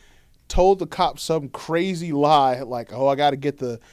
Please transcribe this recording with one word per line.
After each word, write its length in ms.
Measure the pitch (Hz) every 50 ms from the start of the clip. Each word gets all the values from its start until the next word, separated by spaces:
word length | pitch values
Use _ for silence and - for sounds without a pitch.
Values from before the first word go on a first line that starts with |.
| _ _ _ _ _ _ _ _ _ -
Told 300 | - 180 180 190 196 185
the 80 | 170
cop 320 | 156 - - 180 147 - -
some 320 | - - 160 160 143 123
crazy 600 | - - - - 165 170 175 190 185 160 175 170
lie, 480 | 147 139 147 147 156 143 135 131 123 127
like, 280 | 135 113 123 120 113 - 107
"Oh, 120 | 127 135
I 80 | 139 139
gotta 200 | 139 147 147 139
get 220 | 135 139 143 139 -
the, 200 | 131 120 117 - - -